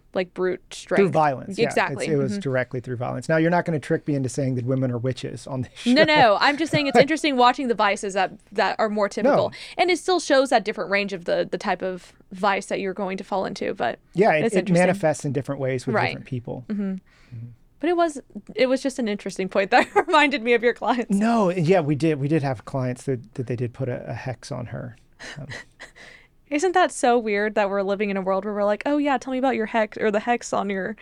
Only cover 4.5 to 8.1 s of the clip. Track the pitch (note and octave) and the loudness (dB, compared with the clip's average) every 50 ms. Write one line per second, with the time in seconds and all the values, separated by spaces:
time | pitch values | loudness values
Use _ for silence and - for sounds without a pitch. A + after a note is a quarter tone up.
4.5 | C3 B2 A#2 B2 C3 C3 C3 B2+ A#2+ A#2+ A#2+ C3 B2 - - C3+ - A#2+ - - | -2 -2 -2 0 0 0 0 0 -2 -2 -2 -4 -4 -4 -6 -10 -10 -10 -10 -8
5.5 | C#3 C3 A#2+ - - - - A#3 B3 D4 D#4 D#4 D4+ D4 C4 A3+ G3+ - - C4+ | -6 -6 -6 -8 -10 -4 0 4 4 6 6 6 6 6 6 6 6 4 4 2
6.5 | D4 C#4+ E4 C#4+ - D4+ D4 C#4 C4 B3 C#4 C4+ D#4+ D4 - D4+ C4+ B3 B3 B3 | 2 0 0 0 0 0 0 4 6 6 6 6 4 0 0 0 2 4 6 4
7.5 | C4+ - C#4 A#3+ A3+ F#3 G#3+ G3+ G3 G3 - G3 | 4 2 0 -2 0 0 0 0 0 -2 -4 -4